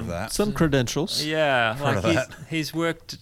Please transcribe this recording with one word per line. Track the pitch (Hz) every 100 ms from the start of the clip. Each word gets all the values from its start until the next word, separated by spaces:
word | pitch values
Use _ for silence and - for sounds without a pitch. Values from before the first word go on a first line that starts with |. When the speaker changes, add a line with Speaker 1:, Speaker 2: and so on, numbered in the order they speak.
Speaker 1:
on | 113
Speaker 2:
that. | 85 107
Speaker 3:
Some | - 208
credentials. | - 165 139 120 143 170 - 151
Speaker 1:
Yeah, | 156 151 131 117 117
Speaker 2:
Heard |
Speaker 1:
like, | 143 135
Speaker 2:
of | -
Speaker 1:
he's, | 165
Speaker 2:
that. | 160 - -
Speaker 1:
he's | 160 147
worked | 160 165 165 - -